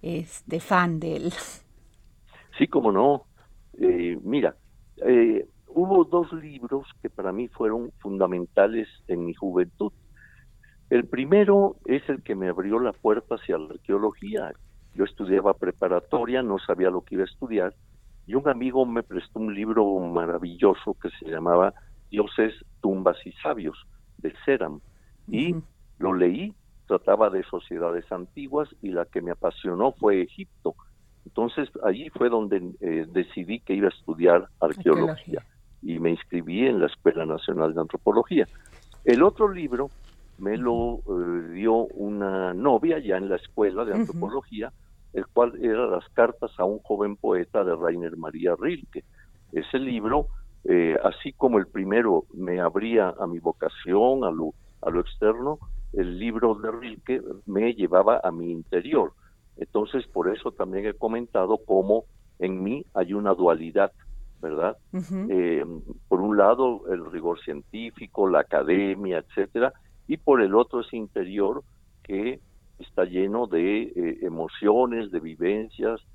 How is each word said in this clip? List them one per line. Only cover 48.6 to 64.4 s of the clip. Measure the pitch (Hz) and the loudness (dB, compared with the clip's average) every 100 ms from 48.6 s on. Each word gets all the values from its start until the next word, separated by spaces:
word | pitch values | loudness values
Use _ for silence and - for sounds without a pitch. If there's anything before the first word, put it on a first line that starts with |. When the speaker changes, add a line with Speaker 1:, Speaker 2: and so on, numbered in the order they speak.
| 131 175 - - - _ - _ _ | -2 -6 -10 -16 -16 _ -20 _ _
Speaker 2:
Ese | 80 76 135 | -8 -4 -4
libro, | 131 120 107 143 147 - - - | -4 -4 -2 -2 -2 -10 -16 -12
eh, | - 90 82 80 | 2 4 4 2
así | - - - | 0 -2 -12
como | - 135 110 | 0 2 2
el | 92 | 0
primero | - 95 107 117 85 - | -6 0 2 4 2 0
me | - 90 90 | -8 -4 0
abría | 85 87 110 113 95 - | 0 0 2 2 2 -2
a | 95 | -6
mi | 85 | -4
vocación, | 82 - 78 - 87 95 120 135 | -4 -2 -6 -6 0 2 4 2
a | 107 | 0
lo, | 80 80 - - - | -2 -6 -8 -20 -8
a | - | -2
lo | 85 | -2
externo, | 87 - 104 113 135 151 - - - | -4 0 0 0 -4 -6 -8 -10 -6
el | - 90 90 | -4 -4 -4
libro | 117 113 117 | -4 0 2
de | 104 110 | 2 -4
Rilke | 117 123 107 - 127 - 98 - | -8 -10 -14 -6 -6 -4 -14 -4
me | 98 117 | 0 0
llevaba | 113 90 90 98 120 | 0 2 4 4 4
a | 92 | 0
mi | 85 85 | -4 -6
interior. | 82 80 90 127 151 87 _ _ _ _ - | -8 -2 -4 0 0 0 _ _ _ _ -14
Entonces, | - 107 107 131 117 | -4 -4 -2 -4 -6
por | 95 87 | -2 -2
eso | 110 127 | -2 -6
también | - 92 95 107 | -6 -6 -4 -6
he | |
comentado | 101 110 113 120 - 92 107 - | -4 -4 -4 -2 -2 0 0 2
cómo | 95 95 110 - - - _ | 2 4 2 0 -20 -20 _
en | 92 92 | -6 -4
mí | 98 135 - | -4 -6 -6
hay | 101 87 | -4 -2
una | 101 104 | 0 0
dualidad, | 92 90 82 82 80 101 - - - - - | 4 4 2 0 0 0 -2 -18 -16 -16 -12